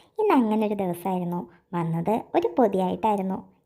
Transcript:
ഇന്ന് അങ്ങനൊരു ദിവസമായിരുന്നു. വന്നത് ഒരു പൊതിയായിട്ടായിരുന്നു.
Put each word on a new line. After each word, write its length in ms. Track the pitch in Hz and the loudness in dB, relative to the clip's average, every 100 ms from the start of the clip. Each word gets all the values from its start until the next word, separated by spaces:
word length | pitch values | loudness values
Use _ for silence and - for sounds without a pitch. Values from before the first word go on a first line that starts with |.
| _ - | _ -2
ഇന്ന് 160 | 415 | 4
അങ്ങനൊരു 400 | 294 214 220 208 | 4 4 0 0
ദിവസമായിരുന്നു. 720 | 202 180 175 190 180 175 175 - - _ | -2 -2 -2 -2 -2 -2 -6 -8 -18 _
വന്നത് 480 | 175 165 165 170 226 - | -4 -2 -2 0 -2 0
ഒരു 140 | 349 349 285 | -2 0 2
പൊതിയായിട്ടായിരുന്നു. 840 | 220 190 185 185 220 202 190 190 - _ | 2 2 -2 0 0 0 -2 -6 -10 _